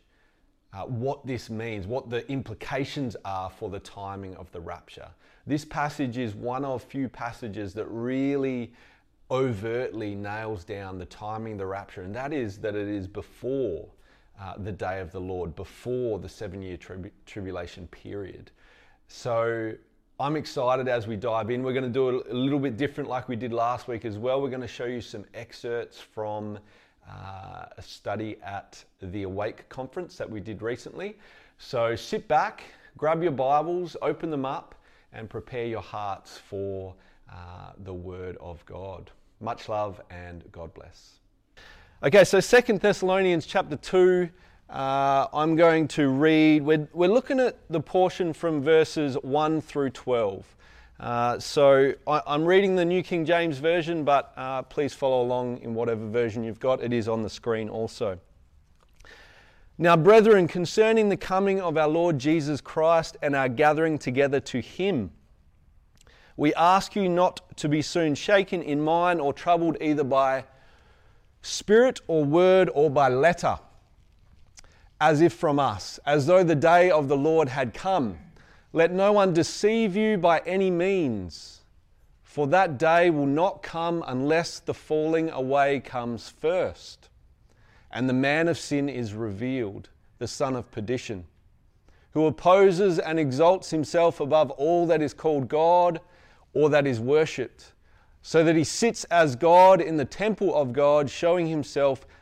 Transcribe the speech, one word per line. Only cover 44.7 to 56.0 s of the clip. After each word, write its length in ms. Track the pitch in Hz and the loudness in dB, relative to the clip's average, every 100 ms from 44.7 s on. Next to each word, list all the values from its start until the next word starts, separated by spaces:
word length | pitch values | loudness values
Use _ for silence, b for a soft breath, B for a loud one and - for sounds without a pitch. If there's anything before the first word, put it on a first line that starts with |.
| 135 135 139 139 139 - | -6 -2 0 2 2 0
I'm 200 | 143 160 | 0 0
going 320 | 160 170 160 151 | 6 6 6 0
to 200 | - 139 | 2 2
read, 540 | 135 156 156 156 151 | 4 4 6 6 6
we're, 260 | 143 156 147 | 4 0 0
we're 160 | 165 180 | 0 2
looking 280 | 240 - 262 | 2 0 0
at 200 | 240 - - | -2 -4 -6
the 120 | 160 | -6
portion 520 | - 185 185 - 175 | 0 2 2 0 -4
from 300 | 147 170 151 | -4 -4 -2
verses 540 | 139 160 156 160 143 120 | 4 4 4 -2 -4 -4
one 440 | 131 147 156 156 | -2 0 0 -2
through 300 | - 143 135 | -4 -4 -4
twelve. 560 | - 127 120 104 98 - _ b b b - | -4 -2 0 0 -4 -14 _ b b b -14
Uh, 400 | 120 120 120 113 | -6 -2 -2 -2
so 540 | - 151 139 135 139 - - | -2 4 6 8 4 0 -2
I, 160 | 151 - | -2 0
I'm 200 | 147 165 | 0 4
reading 280 | 190 196 | 4 4
the 120 | 185 170 | 2 2
New 160 | 180 | 0
King 240 | - 175 156 | -2 -4 0
James 320 | 170 170 131 | 0 0 -2
Version, 440 | 160 175 160 170 | 0 0 -2 -2
but, 300 | 143 139 - - | 2 2 0 -10
uh, 240 | 131 131 | -8 -8
please 320 | - - 139 | -6 -4 -4
follow 260 | - 135 127 | -2 0 0
along 380 | 123 123 123 123 | 0 -2 -4 -8
in 160 | 117 | -8
whatever 320 | 113 117 110 | -4 -4 -4